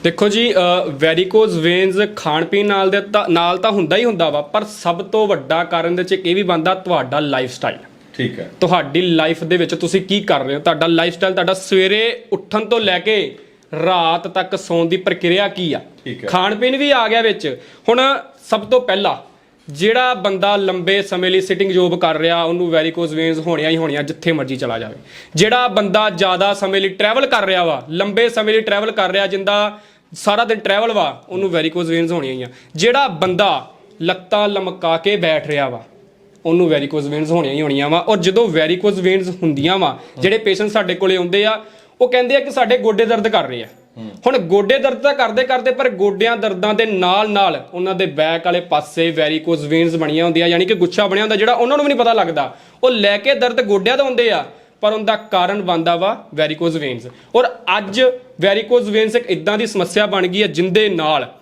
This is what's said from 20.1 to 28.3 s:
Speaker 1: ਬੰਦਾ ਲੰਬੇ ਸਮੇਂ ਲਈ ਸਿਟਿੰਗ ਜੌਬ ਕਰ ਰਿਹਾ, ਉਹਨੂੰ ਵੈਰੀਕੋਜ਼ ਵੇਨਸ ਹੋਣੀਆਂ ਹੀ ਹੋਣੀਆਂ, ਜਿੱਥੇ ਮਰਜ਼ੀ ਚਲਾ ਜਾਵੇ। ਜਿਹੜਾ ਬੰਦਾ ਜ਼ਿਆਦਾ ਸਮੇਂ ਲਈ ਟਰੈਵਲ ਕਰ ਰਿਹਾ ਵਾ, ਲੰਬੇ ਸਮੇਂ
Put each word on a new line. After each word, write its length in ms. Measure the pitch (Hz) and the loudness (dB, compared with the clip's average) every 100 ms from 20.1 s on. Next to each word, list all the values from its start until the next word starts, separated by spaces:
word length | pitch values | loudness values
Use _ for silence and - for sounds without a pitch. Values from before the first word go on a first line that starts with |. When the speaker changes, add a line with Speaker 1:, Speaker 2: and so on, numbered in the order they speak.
Speaker 1:
ਬੰਦਾ 420 | 247 196 190 202 202 | 0 -2 0 0 2
ਲੰਬੇ 460 | 190 180 175 196 | 0 -2 0 0
ਸਮੇਂ 280 | 196 180 185 | 0 -2 2
ਲਈ 100 | 185 | 0
ਸਿਟਿੰਗ 320 | 185 185 196 | 0 0 2
ਜੌਬ 260 | 185 180 175 | 2 2 2
ਕਰ 180 | 170 156 | 0 2
ਰਿਹਾ, 260 | 165 170 | 0 0
ਉਹਨੂੰ 280 | 165 175 175 | 0 -2 0
ਵੈਰੀਕੋਜ਼ 440 | 160 160 165 165 | 2 0 -2 -4
ਵੇਨਸ 240 | 156 165 160 | -2 -2 -2
ਹੋਣੀਆਂ 320 | 160 160 156 | -2 -2 0
ਹੀ 60 | 165 | 0
ਹੋਣੀਆਂ, 260 | 160 143 | -2 -4
ਜਿੱਥੇ 300 | 147 - 170 | -6 -4 -2
ਮਰਜ਼ੀ 240 | 156 131 131 | -2 -2 -4
ਚਲਾ 220 | 127 113 | -4 -6
ਜਾਵੇ। 160 | 113 - - - - | -8 -14 -20 -20 -6
ਜਿਹੜਾ 340 | 156 208 247 247 | 0 2 4 2
ਬੰਦਾ 420 | 202 202 208 214 | 0 2 2 0
ਜ਼ਿਆਦਾ 440 | 175 190 180 196 | 0 0 2 0
ਸਮੇਂ 260 | 202 196 196 | 0 -2 0
ਲਈ 80 | 190 | -2
ਟਰੈਵਲ 380 | 185 208 247 269 | 0 0 0 0
ਕਰ 180 | 240 | 0
ਰਿਹਾ 200 | 190 185 | 0 0
ਵਾ, 220 | 170 139 127 | 0 -2 -6
ਲੰਬੇ 380 | 165 202 202 | -4 -2 2
ਸਮੇਂ 260 | 233 | 0